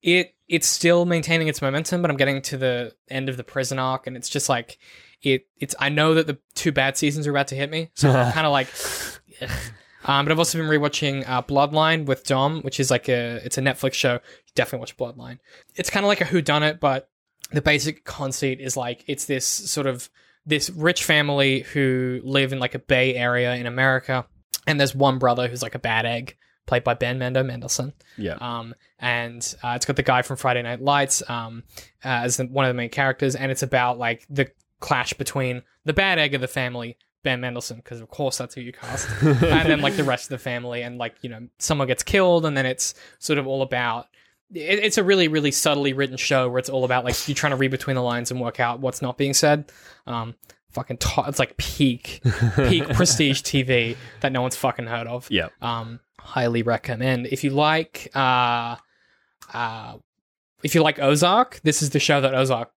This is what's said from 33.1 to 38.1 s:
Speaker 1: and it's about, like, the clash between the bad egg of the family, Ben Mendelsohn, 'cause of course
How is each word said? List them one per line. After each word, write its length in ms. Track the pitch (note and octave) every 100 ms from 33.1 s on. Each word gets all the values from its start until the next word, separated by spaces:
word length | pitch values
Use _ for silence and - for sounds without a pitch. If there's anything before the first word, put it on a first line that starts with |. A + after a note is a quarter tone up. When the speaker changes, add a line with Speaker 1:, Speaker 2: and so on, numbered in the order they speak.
| C3 C#3
Speaker 1:
and 160 | B2+ C3+
it's 120 | C3
about, 360 | C3 C3 B2 B2
like, 280 | A#2 A#2 _
the 220 | C#3 C3+ _ _ _
clash 340 | - C3+ B2
between 480 | - C3+ C#3+ B2+ B2 _ _
the 100 | -
bad 240 | D3+ G3 E3+
egg 160 | D3
of 60 | C3+
the 80 | B2+
family, 500 | - B2 B2 A#2+ A#2+ _ _
Ben 160 | C#3 B2+
Mendelsohn, 420 | B2 A#2+ - A#2
'cause 180 | - A#2+
of 80 |
course 300 | A2+